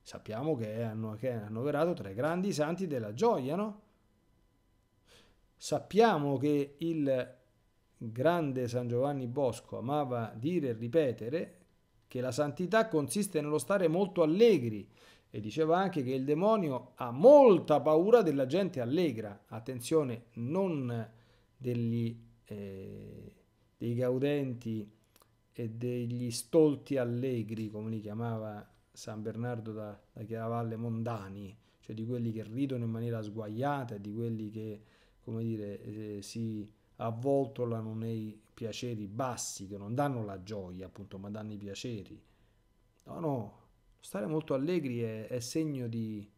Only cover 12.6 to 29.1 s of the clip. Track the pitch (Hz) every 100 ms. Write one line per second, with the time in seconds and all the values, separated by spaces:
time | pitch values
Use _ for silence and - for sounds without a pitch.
12.6 | 180 220 220 156 143 202 202 156 147 151
13.6 | - 202 170 170 196 180 156 180 233 175
14.6 | 117 104 98 - - - _ 117 107 131
15.6 | 156 170 196 180 123 131 135 151 202 220
16.6 | 160 123 - - 123 120 226 294 254 170
17.6 | 123 147 135 156 190 240 175 139 127 165
18.6 | 185 131 117 156 170 110 104 101 _ 113
19.6 | 117 127 120 160 139 117 - - 120 175
20.6 | 190 151 123 117 110 - _ _ _ _
21.6 | 127 120 117 117 113 113 - - - 104
22.6 | 101 95 101 101 104 - 104 - _ _
23.6 | _ _ 117 120 127 127 139 147 135 117
24.6 | 117 113 104 _ _ _ _ _ _ -
25.6 | 117 110 123 123 120 120 123 120 - 165
26.6 | 156 135 - 135 120 120 131 123 104 110
27.6 | 107 107 110 113 104 110 117 113 107 104
28.6 | - _ _ - -